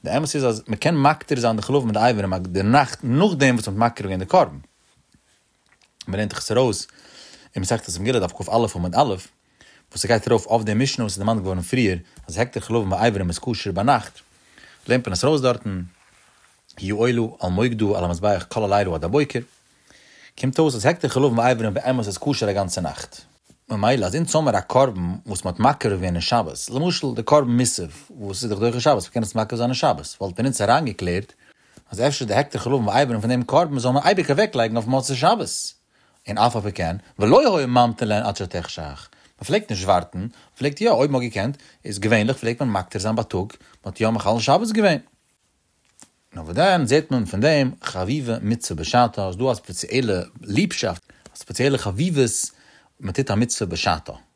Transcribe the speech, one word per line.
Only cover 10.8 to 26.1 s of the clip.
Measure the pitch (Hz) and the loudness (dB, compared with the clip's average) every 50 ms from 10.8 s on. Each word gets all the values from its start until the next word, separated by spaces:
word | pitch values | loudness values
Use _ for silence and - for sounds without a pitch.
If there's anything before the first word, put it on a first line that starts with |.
| 131 135 - - 117 | 0 0 0 -2 -4
וואס | 107 95 98 | -4 -4 -4
דער | 98 | -2
מאן | 107 113 110 | 0 0 0
געווארן | 92 95 95 90 | -2 -2 -4 -4
פריער, | 87 - - 131 120 101 92 85 85 _ _ - - | -4 -2 0 0 2 0 0 -2 -6 _ _ -20 -16
אז | - 87 92 | -12 -4 -4
הקטיר | 123 123 - - - | -4 -4 -4 -10 -6
חלבין | - 113 117 107 95 98 | -2 -2 -2 0 0 0
ואיברים, | 90 110 120 104 98 95 87 | 2 2 2 2 2 -2 -2
איז | 82 - | -4 -4
כשר | - - 110 104 - 101 90 | -4 -6 -6 -4 -4 -4 -4
ביי | 90 101 | 0 2
נאכט. | 131 139 113 - - _ - _ _ _ _ _ _ _ - - - - - - | 2 2 2 0 -6 _ -20 _ _ _ _ _ _ _ -20 -20 -20 -20 -20 -2
לערנט | - 123 127 120 | 0 0 0 0
מען | 113 92 | -2 -4
עס | - - | 0 2
ארויס | 135 156 143 | 2 2 2
דארט, | 127 127 123 120 - 107 95 92 90 87 _ _ _ _ _ _ _ _ _ _ _ _ _ _ _ _ - | 2 0 0 0 -4 -6 -6 -6 -8 -10 _ _ _ _ _ _ _ _ _ _ _ _ _ _ _ _ -16
היו | - 101 95 104 104 | -10 -4 -4 0 2
אוהלו, | 117 123 123 117 113 110 - - - | 2 2 2 2 0 -2 -4 -6 -4
אל | 92 | -2
מוקדהו, | 90 95 113 127 120 107 110 101 101 | 0 2 2 2 2 0 0 0 2
אל | 92 87 | 0 0
המזבח, | 87 87 82 98 104 101 90 85 - | -2 -2 0 0 0 0 0 -2 -6
כל | - 117 110 | -4 -2 0
הלילה, | 98 98 101 101 92 82 | 2 2 2 2 0 -2
עד | 80 - | -4 -4
הבוקר. | 87 107 147 156 - - 123 - _ _ _ _ _ _ _ _ _ - - _ - - - - - _ - | 0 2 2 0 2 -2 -8 -8 _ _ _ _ _ _ _ _ _ -20 -20 _ -20 -20 -20 -20 -20 _ -4
קומט | - 131 131 - | -4 -2 2 2
אויס, | 160 156 127 | 2 2 2
אז | 113 101 | 2 2
הקטיר | 131 175 175 - 131 | 2 2 2 -2 -2
חלבין | - 131 139 143 113 117 | 0 2 2 2 2 4
ואיברים, | 120 123 127 113 113 110 98 | 2 2 2 2 0 -2 -2
ביי | - - | -2 -2
אים | 127 131 127 | 0 0 0
איז | 113 101 | -2 -4
עס | 95 - | -6 -4
כשר | - 147 143 - 113 | -2 -2 -2 0 0
די | 101 98 | 0 0
גאנצע | 98 98 90 - - | 0 -2 -2 -4 -4
נאכט. | 90 76 - - - - - - - _ _ _ _ _ - _ _ _ | -6 -6 -6 -8 -14 -16 -16 -20 -20 _ _ _ _ _ -20 _ _ _
ממילא, | 113 107 101 113 135 127 101 | -4 0 2 2 2 2 0
אז | 90 92 | -2 0
אין | 151 170 | -2 -2
זומער | 170 - 156 156 139 107 95 | 0 0 2 2 2 2 0
א | |
קרבן, | - - - 127 135 131 107 92 87 87 92 107 - | -2 2 4 4 4 4 2 -2 -4 -4 -4 -8 -8
וואס | - 98 - - | -8 -8 -6 -4
מען | 92 87 - | -6 -4 2
מקטיר | 107 127 147 - - 113 101 | 2 2 2 2 -2 -2 -2
ווי | 92 90 | 0 -2
אין | 92 | -2